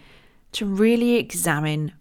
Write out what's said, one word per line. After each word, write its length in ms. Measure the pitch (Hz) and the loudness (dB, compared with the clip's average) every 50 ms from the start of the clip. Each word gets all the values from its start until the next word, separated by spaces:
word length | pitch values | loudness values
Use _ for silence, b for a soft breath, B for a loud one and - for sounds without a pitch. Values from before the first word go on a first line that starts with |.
| b b b b b b b b b b | b b b b b b b b b b
to 140 | - - 220 | -10 -8 -6
really 500 | 202 196 190 214 226 233 233 240 240 240 | -4 0 2 4 4 4 4 2 2 2
examine 760 | 233 - - - 175 180 175 147 147 151 156 151 151 156 180 - - | 0 0 -4 -6 -4 -2 -2 -2 -2 -2 -2 -2 -2 -4 -6 -8 -14